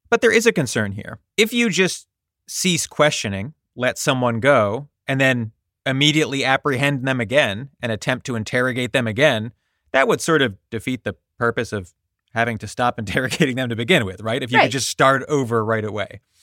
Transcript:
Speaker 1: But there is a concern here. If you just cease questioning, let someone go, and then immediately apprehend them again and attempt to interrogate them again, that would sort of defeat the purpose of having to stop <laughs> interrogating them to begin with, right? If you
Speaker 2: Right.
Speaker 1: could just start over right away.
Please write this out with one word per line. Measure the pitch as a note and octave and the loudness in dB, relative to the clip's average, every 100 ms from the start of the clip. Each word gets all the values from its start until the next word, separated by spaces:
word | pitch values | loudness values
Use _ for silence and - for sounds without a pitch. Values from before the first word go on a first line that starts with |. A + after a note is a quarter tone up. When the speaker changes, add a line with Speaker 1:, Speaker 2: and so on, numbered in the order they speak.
| _ | _
Speaker 1:
But | A#3 | 2
there | A#3 | 4
is | A#3 A3+ | 4 4
a | |
concern | F#3+ C3 B2 G#2 | 2 0 0 -2
here. | G2 - - _ - | -4 -12 -14 _ 0
If | A3 | 0
you | A#3+ A#3 | 2 0
just | D#3 E3+ - - _ _ _ - | 2 0 -2 -12 _ _ _ -12
cease | - F#3 E3 - | -4 0 0 -2
questioning, | - D3+ - A2+ G2 A#2 - _ - | 2 2 2 -4 -6 -8 -14 _ -4
let | B2 - | -4 -2
someone | - C3 B2 A#2 | 0 0 0 2
go, | C3 C#3 G#2 A#2 C#3+ _ - | 4 4 2 -2 -8 _ -4
and | C3+ | 2
then | C3 B2 A2+ - _ _ C#3 | 2 2 -4 -10 _ _ -4
immediately | C3 D3 D3+ C3+ C#3 B2+ | 2 4 4 0 0 0
apprehend | C3+ D3 B2+ C#3+ C#3+ C3 | 0 0 0 0 0 -2
them | C3 | -2
again | A2 C3+ C3 G2+ C#3 _ | 0 2 2 -2 -10 _
and | A#2+ | -6
attempt | A2 - B2+ - | -4 -2 -4 -4
to | A#2 | -6
interrogate | G#2+ B2+ B2+ A#2+ B2 | -2 0 0 -2 -2
them | C3+ A#2 | 0 0
again, | G#2 D3 A2+ A2+ - _ _ _ | 2 2 2 -4 -12 _ _ _
that | - C3+ | 2 2
would | E3 | 2
sort | - D#3 | 2 2
of | C3 G2 _ | 2 -2 _
defeat | A2+ C3 B2+ | -8 -6 -6
the | G#2 - _ - | -6 -10 _ -4
purpose | A#2 A#2 A2+ | -2 -2 -4
of | G#2 F#2 _ _ _ _ | -6 -8 _ _ _ _
having | A2+ A#2 A2 | -4 -2 -4
to | G#2+ | -8
stop | - B2 B2 | -2 -2 -2
<laughs> | |
interrogating | G2+ C3+ B2+ - C#3+ B2 | -4 -2 -2 0 0 -2
them | B2+ | -4
to | A2+ | -4
begin | A#2 F3+ G2 | 0 2 0
with, | F#2+ | -4
right? | A2 B2+ | -4 -4
If | B2 | 0
you | G#4 | 2
Speaker 2:
Right. | C3+ | 2
Speaker 1:
could | |
just | B2+ - | 0 -4
start | - C3+ C3+ - | 2 4 4 0
over | D3 A#2+ A#2 A2 | -2 0 0 0
right | A2 G#2+ | -2 -2
away. | G2+ G2 G#2 _ _ | -4 -6 -10 _ _